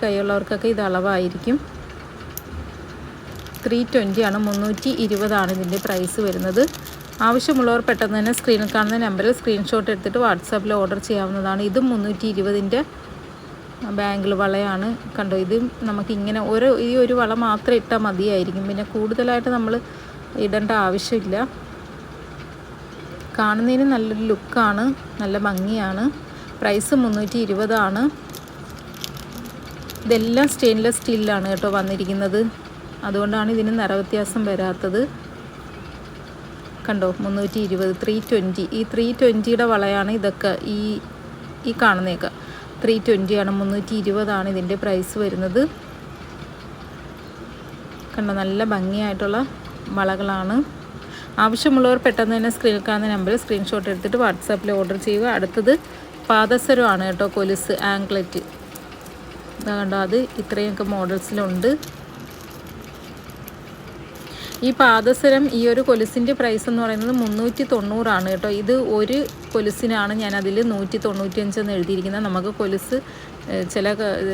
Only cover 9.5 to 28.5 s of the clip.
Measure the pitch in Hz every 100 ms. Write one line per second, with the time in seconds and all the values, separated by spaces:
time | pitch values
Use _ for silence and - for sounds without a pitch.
9.5 | 208 185 220 202 196 196 240 233 180 -
10.5 | 214 208 208 190 196 - 202 190 196 190
11.5 | 196 208 226 254 226 208 196 220 196 196
12.5 | 202 196 247 302 - - - - - -
13.5 | - - - 220 202 202 202 196 196 196
14.5 | 196 202 190 214 233 - - 196 190 185
15.5 | 226 247 - 220 208 202 208 202 220 208
16.5 | 220 262 226 240 254 240 247 220 226 226
17.5 | 214 - 233 - 226 208 185 208 190 180
18.5 | 185 196 202 208 220 214 226 247 240 247
19.5 | 247 220 240 - - - - - - 208
20.5 | 208 214 220 190 190 - 226 185 202 262
21.5 | - - - - - - - - - -
22.5 | - - - - - - - - - 214
23.5 | 214 233 254 277 240 220 214 220 202 -
24.5 | 240 214 202 254 269 - - 202 202 202
25.5 | 185 196 220 190 190 262 - - - -
26.5 | - 208 202 - 277 233 208 202 240 208
27.5 | 196 214 220 190 202 294 - - - -